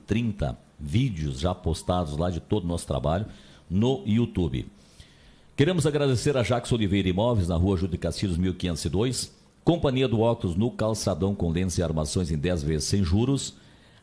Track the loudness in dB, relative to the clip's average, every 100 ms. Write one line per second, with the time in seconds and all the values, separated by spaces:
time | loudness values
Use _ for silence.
0 | -2 0 0 -2 -4 -4 -14 -12 -2 0
1 | 0 -2 -4 -2 -2 -2 -2 -2 0 -2
2 | -2 -2 -2 -4 -2 -2 -2 -4 -4 -2
3 | 0 -2 -4 -12 -20 -20 -4 2 2 0
4 | 0 0 2 0 -2 -2 -8 -16 -20 -20
5 | -20 -20 -20 -20 -6 2 2 4 2 2
6 | 2 2 2 2 2 0 0 0 2 2
7 | 2 2 2 2 2 2 2 2 0 -2
8 | -4 -2 -2 0 0 -2 -4 -4 -2 0
9 | 0 -2 -8 -14 _ _ 0 2 2 2
10 | 2 2 2 2 -2 0 0 0 -2 0
11 | -2 0 0 0 -2 0 0 -2 -2 -2
12 | -2 -2 -2 -2 -2 -2 -2 -2 0 0
13 | 2 2 2 0 -4 -12 -20 -20 -20 -20